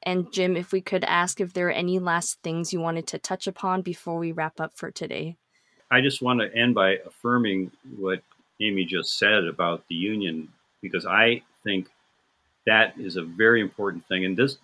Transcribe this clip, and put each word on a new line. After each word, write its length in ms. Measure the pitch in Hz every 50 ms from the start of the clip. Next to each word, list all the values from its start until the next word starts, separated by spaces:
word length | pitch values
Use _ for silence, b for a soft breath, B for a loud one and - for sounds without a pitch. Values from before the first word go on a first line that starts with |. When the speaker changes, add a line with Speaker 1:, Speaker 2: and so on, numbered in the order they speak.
| -
Speaker 1:
and 300 | 180 180 185 175 180 -
Jim, 240 | 190 185 180 185
if 160 | 165 180 - -
we 80 | 190
could 240 | 185 - 196 180 180
ask 360 | - 175 175 175 180 - -
if 120 | 190 175 -
there 160 | 180 180 175
are 40 | -
any 280 | - 175 180 185 185
last 380 | 180 175 165 170 170 - - - -
things 300 | 170 160 165 170 165 -
you 80 | 170
wanted 260 | 165 165 165 165 165 -
to 100 | - -
touch 280 | - - 190 185 -
upon 360 | 196 180 - - 185 185 185 185
before 360 | 180 170 - - 175 165 170
we 140 | 170 165 165
wrap 280 | 170 156 160 - -
up 160 | 160 160 -
for 140 | - - -
today. 460 | - - 170 - - - 151 160 170 _ _ _ _ _ _ _ _ _ _ -
Speaker 2:
I 100 | 123 127
just 200 | 131 139 131 -
want 200 | 127 127 127 120
to 120 | 107 98 -
end 220 | 117 120 123 117
by 240 | 107 95 95 98 95 -
affirming 640 | - - - - 120 120 123 117 104 95 95 92 90 _ _ _ 131 127 104
what 240 | 95 92 95 90 - _ _ _ _ _ _ -
Amy 240 | 107 107 101 95 92
just 340 | 82 92 87 80 - - -
said 260 | 104 104 107 104 90
about 400 | 85 76 - 87 85 85 82 - -
the 60 | 85
union, 540 | 82 90 104 110 107 98 87 80 80 78 - _ _ _ _ _ _ -
because 240 | 92 92 90 85
I 360 | 87 90 107 113 117 117 - - _ _ _ -
think 260 | 104 98 95 90 - _ _ _ _ _ _ _ _ _ _ _ _ _ _ -
that 280 | 110 110 110 113 - - -
is 180 | - 92 85
a 60 | 92 82
very 380 | 82 85 92 110 113 117 117
important 460 | 107 92 - - 104 98 90 87 - -
thing. 160 | 95 92 92
And 120 | 95 95
this, 200 | 92 127 135 135 -